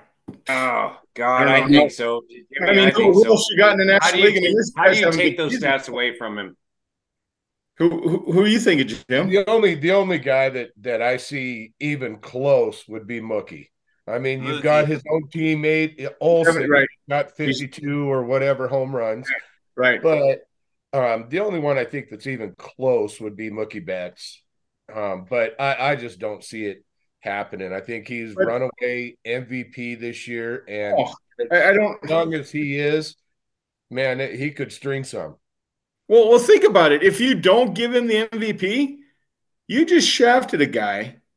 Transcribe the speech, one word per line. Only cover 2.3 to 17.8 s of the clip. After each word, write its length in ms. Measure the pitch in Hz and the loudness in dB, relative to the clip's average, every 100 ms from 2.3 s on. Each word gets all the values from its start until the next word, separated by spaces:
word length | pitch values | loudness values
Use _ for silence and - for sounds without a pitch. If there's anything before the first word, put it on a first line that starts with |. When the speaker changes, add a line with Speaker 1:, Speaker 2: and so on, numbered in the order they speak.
| - - - | -20 -16 -4
Speaker 2:
I 80 | - | 2
mean, 60 | 196 | 4
Speaker 1:
I 120 | 190 | 4
Speaker 2:
who, 60 | 214 | 4
Speaker 1:
think 180 | 202 | 4
Speaker 2:
who 80 | 190 | 6
Speaker 1:
so. 60 | 226 | 6
Speaker 2:
else 180 | 220 - | 4 2
you 80 | 175 | 2
got 140 | 208 | 4
in 140 | 202 190 | 4 4
the 60 | 196 | 4
Speaker 1:
How 100 | 180 | 4
Speaker 2:
National 20 | |
Speaker 1:
do 60 | 180 | 4
you 60 | |
Speaker 2:
League? 120 | 202 180 | 4 4
I 40 | |
mean, 100 | 175 | 2
Speaker 1:
take, 60 | 208 | 0
Speaker 2:
this 160 | 208 165 | -2 2
Speaker 1:
how 60 | |
do 40 | 185 | 4
Speaker 2:
guy's 100 | 208 | 4
Speaker 1:
you 60 | |
Speaker 2:
having 160 | 180 160 | 2 2
Speaker 1:
take 140 | 175 | 0
Speaker 2:
a 20 | 170 | 0
Speaker 1:
those 160 | 151 | -4
Speaker 2:
season. 180 | 127 147 | -2 -2
Speaker 1:
stats 180 | 135 131 | -2 -4
away 280 | 120 120 120 | -4 -4 -6
from 220 | 113 104 | -8 -10
him? 180 | 95 90 _ _ _ _ _ _ _ _ _ _ _ - | -12 -16 _ _ _ _ _ _ _ _ _ _ _ -2
Speaker 2:
Who, 140 | 170 165 165 | 0 0 -2
who, 240 | 165 - | -4 0
who 100 | 175 | 2
are 40 | 208 | 2
you 140 | 220 | 2
thinking, 280 | 196 160 131 - - | 2 2 0 -6 -4
Jim? 200 | 127 190 | 2 4
Speaker 3:
The 200 | 190 196 | 4 4
only, 240 | 226 202 | 4 4
the 180 | 160 156 | 2 2
only 260 | 196 190 170 | 2 2 0
guy 300 | 135 131 135 | 0 2 2
that, 220 | 127 120 _ | -2 -8 _
that 220 | 110 113 | -6 -2
I 140 | 120 127 | 0 -2
see 560 | - 143 127 117 110 - | -4 -8 -8 -10 -12 -8
even 400 | 147 147 127 107 | -6 -6 -6 -10
close 680 | - 123 143 135 110 104 - | -12 -4 2 4 2 -4 -12
would 180 | 107 101 | -14 -12
be 140 | 117 | -10
Mookie. 480 | 110 107 - 76 71 _ _ _ - | -6 -8 -8 -14 -20 _ _ _ -8
I 120 | 117 | -6
mean, 260 | 131 131 | -4 -6
you've 160 | 131 147 | -6 -4
Speaker 4:
Mookie. 20 | |
Speaker 3:
got 240 | 151 151 151 | 2 2 2
his 160 | 151 - | -2 -4
own 180 | 160 147 | -4 -4
teammate, 800 | 165 160 156 151 156 156 156 139 - | -4 -2 0 0 0 0 -6 -12 -4
Olsen, 500 | 151 170 165 160 135 | 2 4 4 2 2
Speaker 2:
Right. 160 | 143 135 - - | 2 0 -4 -4
Speaker 3:
got 240 | 143 143 - | -4 -4 -6
Speaker 2:
He's 220 | 147 131 | -4 -4
Speaker 3:
fifty-two 520 | 139 - | -8 -10